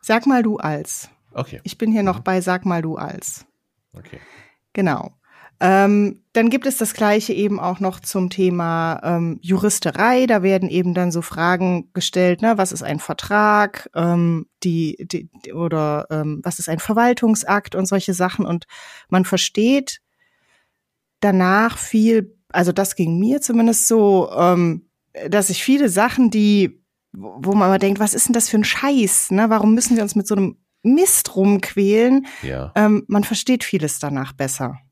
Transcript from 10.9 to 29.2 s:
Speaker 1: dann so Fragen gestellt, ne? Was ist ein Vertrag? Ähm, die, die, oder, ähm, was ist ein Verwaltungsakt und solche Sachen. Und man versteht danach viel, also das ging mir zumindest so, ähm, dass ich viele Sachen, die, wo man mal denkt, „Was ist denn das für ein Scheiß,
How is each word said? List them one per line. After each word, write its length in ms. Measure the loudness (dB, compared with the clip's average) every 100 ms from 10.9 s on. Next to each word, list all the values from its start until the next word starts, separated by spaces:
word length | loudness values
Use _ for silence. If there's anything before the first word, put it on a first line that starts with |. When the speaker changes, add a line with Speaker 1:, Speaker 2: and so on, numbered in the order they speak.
Speaker 1:
dann 180 | 0 -2
so 120 | -4
Fragen 680 | -8 -2 0 0 0 -2 -4
gestellt, 480 | -6 -4 0 2 2
ne? 160 | 0 2
Was 140 | 0
ist 100 | -4
ein 180 | -8 -8
Vertrag? 880 | -6 -10 -2 2 4 4 2 -4 -10
Ähm, 520 | -4 0 2 2 0 -6 _
die, 360 | -4 -2 -4 -6
die, 300 | -10 -10 -10 _ -14
oder, 520 | -6 -4 -2 -2 -4 -4
ähm, 320 | -6 -6 -6
was 140 | -8 -8
ist 100 | -6
ein 100 | -6
Verwaltungsakt 960 | -2 2 2 2 2 0 0 -2 -2
und 120 | -4 -2
solche 260 | -2 -2
Sachen. 320 | -2 -4 -2
Und 220 | -4 -4 -8 -20 -20 -20 _
man 160 | 0
versteht 760 | 0 0 -2 0 2 2 -2 -14 _ _ _ _ _ _ _ _ _ _ _ _
danach 580 | 0 2 4 2 0 -2
viel, 580 | -2 2 4 4 0 _ _
also 220 | 0 0
das 220 | 0 -2
ging 240 | -2 -2 0
mir 220 | 0 0
zumindest 460 | 0 2 2 2 2
so, 420 | 4 6 4 2 2
ähm, 500 | 2 4 2 -2 _ _ _ -14 -2
dass 200 | -2 0
ich 140 | -4
viele 240 | 0 2 2
Sachen, 420 | 2 0 2 2
die, 520 | 4 4 4 2 -2 _ _ _
wo 400 | -18 -18 -8 -2
man 160 | 2 4
mal 80 | 2
denkt, 220 | 2 0
„Was 120 | -2
ist 140 | -2 0
denn 60 |
das 140 | 0 0
für 80 | 0
ein 60 |
Scheiß, 680 | 0 -2 0 2 2 0